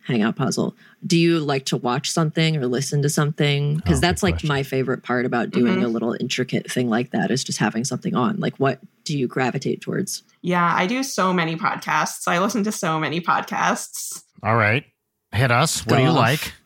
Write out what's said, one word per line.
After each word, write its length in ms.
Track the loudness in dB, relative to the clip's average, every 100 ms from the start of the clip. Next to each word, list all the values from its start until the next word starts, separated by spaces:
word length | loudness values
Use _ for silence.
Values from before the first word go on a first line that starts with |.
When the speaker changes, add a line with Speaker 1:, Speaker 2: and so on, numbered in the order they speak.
Speaker 1:
hangout 320 | -2 0 0 0
puzzle, 400 | -2 0 -4 -6 -20 _ 0
do 100 | 4
you 220 | 4 2
like 260 | 0 -2 -2
to 120 | -2
watch 340 | 0 -2 -2
something 440 | 0 0 2 0 2
or 100 | 0
listen 340 | 0 0 0
to 80 | 0
something? 680 | 2 0 2 0 2 0 0
'Cause 180 | 2 2
Speaker 2:
Oh, 40 |
Speaker 1:
that's, 200 | 4 2
Speaker 2:
good 60 | 0
Speaker 1:
like, 60 | 0
Speaker 2:
question. 120 | 0
Speaker 1:
my 120 | -2
favorite 400 | 0 -2 -2 -4
part 240 | -2 0 0
about 240 | 0 0
doing 260 | 2 2 4
Speaker 3:
Mm-hmm. 80 | 2
Speaker 1:
a 20 |
little 280 | 0 -2 -2
intricate 520 | -4 -2 -2 -2 -2
thing 160 | -2 0
like 220 | 0 0
that 200 | -2 0
is 120 | -2
just 140 | -2 0
having 260 | 0 0
something 300 | -4 -4 -4 0
on. 240 | 0 0
Like, 160 | -4 0
what 220 | -2 -2 -10 _ -6
do 120 | -4
you 100 | -2
gravitate 540 | -2 -2 -2 -4 -6
towards? 400 | -4 -4 -4 -8 _ _
Speaker 3:
Yeah, 280 | -2 0 2 2
I 100 | 0
do 160 | -2
so 320 | -4 0 0
many 220 | 2 0 -2
podcasts. 720 | -2 -4 -2 -2 -2 -4 -2
I 100 | 0
listen 260 | 0 0 -2
to 60 |
so 280 | -2 -2 -2
many 200 | -2 -4
podcasts. 1000 | -2 -2 -2 -2 -2 -2 -6 -10 -12 -12 -16 -8
Speaker 2:
All 120 | 0 2
right. 280 | 4 2 -2 _ _ _ _
Hit 180 | 0 2
us. 320 | 4 2 0
What 100 | 2
Speaker 1:
Go 40 | 4
Speaker 2:
do 60 |
you 60 | 4
Speaker 1:
off. 60 | 4
Speaker 2:
like? 380 | 4 2 -2 -12